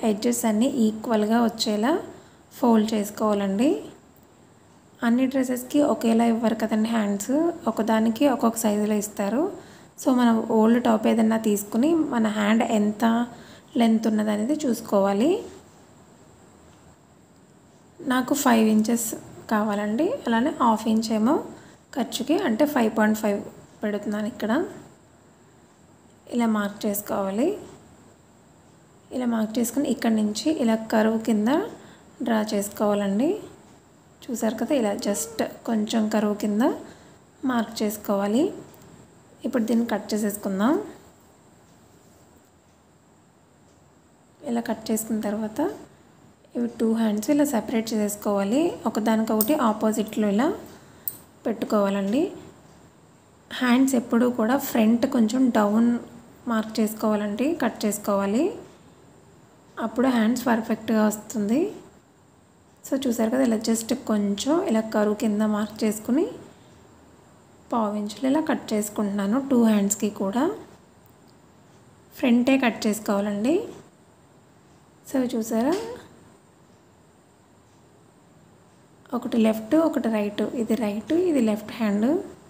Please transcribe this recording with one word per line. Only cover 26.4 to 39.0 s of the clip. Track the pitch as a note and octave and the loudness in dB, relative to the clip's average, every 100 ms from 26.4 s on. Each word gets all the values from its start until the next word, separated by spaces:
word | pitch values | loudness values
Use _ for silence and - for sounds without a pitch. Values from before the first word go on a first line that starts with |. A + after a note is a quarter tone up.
| A#3 G#3+ | 0 0
మార్క్ | G3+ G#3 A3+ | -2 -4 -6
చేసుకోవాలి. | G3+ - G3+ G3 G3+ D4+ G#4 - - - - - - _ - - - - - _ - _ C4 | -4 -4 -4 -4 -2 -2 -2 -10 -20 -20 -20 -20 -20 _ -20 -20 -20 -20 -20 _ -20 _ -6
ఇలా | B3 | -2
mark | A3+ A3 A#3 | -2 -2 -2
చేసుకుని | A3+ - C#4+ | -2 -2 -2
ఇక్కడి | A#3+ A#3+ A3 | 0 0 2
నుంచి | G#3+ G#3+ D4+ D#4 | 0 -2 -2 0
ఇలా | A#3 A3 A3+ | 2 0 0
curve | A3+ G#3+ A3+ A3+ | 0 2 0 0
కింద | G#3+ G#3+ D4+ A4+ - - - - - A#3+ | 0 2 0 -2 -10 -20 -20 -20 -8 -2
డ్రా | A3 G#3+ | -2 0
చేసుకోవాలండి. | G#3 G3+ - G#3 G3+ G3+ G3 C#4+ G#4 - - - - _ - - - | -2 -4 -2 0 0 0 0 0 -2 -6 -20 -20 -20 _ -20 -20 -20
చూసారు | - A#3+ A3 - | -10 -4 -2 -2
కదా, | A#3+ D4 | 0 0
ఇలా | G#3+ G3+ - | 0 -2 -2
just | G3+ - - A3+ - - | -4 -4 -6 -6 -6 -4
కొంచెం | A3 G#3+ A#3 G#3+ | -2 0 0 0
curve | G#3+ G#3 G#3 | 0 0 0
కింద | G#3+ G#3 C#4 A4 - - - - _ _ C4+ | -2 2 2 0 -8 -20 -20 -20 _ _ -2
mark | B3 G#3+ - | -2 -2 -4
చేసుకోవాలి. | G#3+ G#3+ - G3+ G3+ A3 F4+ - - - - - | -4 -4 -2 -2 2 2 0 -2 -16 -20 -20 -20